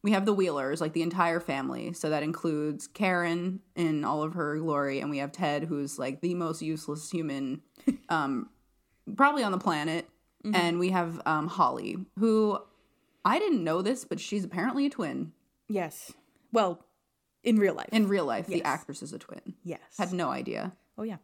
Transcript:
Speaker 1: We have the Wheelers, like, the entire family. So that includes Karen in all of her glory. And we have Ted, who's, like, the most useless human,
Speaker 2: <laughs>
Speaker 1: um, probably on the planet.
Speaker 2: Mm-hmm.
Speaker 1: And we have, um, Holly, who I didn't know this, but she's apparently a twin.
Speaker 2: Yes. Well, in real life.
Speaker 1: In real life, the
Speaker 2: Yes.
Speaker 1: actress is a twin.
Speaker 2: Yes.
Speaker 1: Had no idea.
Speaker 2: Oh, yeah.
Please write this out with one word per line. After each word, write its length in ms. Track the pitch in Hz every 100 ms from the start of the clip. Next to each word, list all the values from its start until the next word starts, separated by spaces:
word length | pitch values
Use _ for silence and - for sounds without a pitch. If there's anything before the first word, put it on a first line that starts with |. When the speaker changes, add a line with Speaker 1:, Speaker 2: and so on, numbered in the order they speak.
Speaker 1:
We 100 | 202
have 140 | 208 202
the 80 |
Wheelers, 480 | 202 185 143 131 151
like, 120 | 156
the 80 | 160
entire 360 | 165 185 170 165
family. 540 | 170 139 135 123 113
So 160 | 175 156
that 120 | 151
includes 640 | 151 160 165 151 151 151 -
Karen 720 | - 202 180 175 170 180 190 _ -
in 280 | 170 156
all 180 | 147 151
of 100 | 156
her 240 | 175 147 156
glory. 420 | 160 143 139 135
And 100 | 143
we 60 | 143
have 120 | 139
Ted, 320 | - 170 147 160
who's, 320 | 147 139 -
like, 220 | 131 139
the 120 | 175 180
most 260 | 165 160
useless 460 | 156 156 - 151 -
human, 500 | 175 160 139 135 139 _ _ -
Speaker 2:
<laughs> 240 | - -
Speaker 1:
um, 400 | 165 139 127 - _ _ _ _ _ - 208
probably 280 | 277 294
on 80 | 214
the 60 | 185
planet. 480 | 190 156 156 165 - _ _ _
Speaker 2:
Mm-hmm. 120 | 208 202
Speaker 1:
And 240 | 175 170
we 100 | 180
have, 320 | 185 170 170 -
um, 200 | 156 156
Holly, 500 | 185 143 131 101 - 190 -
who 400 | 226 220 214 196 - _ _ _ _ _
I 140 | 185 269
didn't 240 | 415 269
know 180 | 165 165
this, 220 | 190 254 -
but 140 | -
she's 240 | - 208
apparently 420 | 180 180 226 277 285
a 20 |
twin. 400 | - 165 131 160 _ _ _ _
Speaker 2:
Yes. 420 | 202 165 - - - _ _ _
Well, 340 | 220 196 170 _ _ _ _ _ _
in 140 | 226 220
real 160 | 196 -
life. 140 | -
Speaker 1:
In 160 | 220 202
real 180 | 202 147
life, 220 | 113 170
the 100 | 175
Speaker 2:
Yes. 80 | 151
Speaker 1:
actress 380 | 147 - 139
is 100 | 151
a 60 | 170
twin. 340 | - - - 180
Speaker 2:
Yes. 160 | 175 - - -
Speaker 1:
Had 140 | 196
no 160 | 180 156
idea. 440 | 135 - 57 - - _ -
Speaker 2:
Oh, 40 |
yeah. 140 | 220 185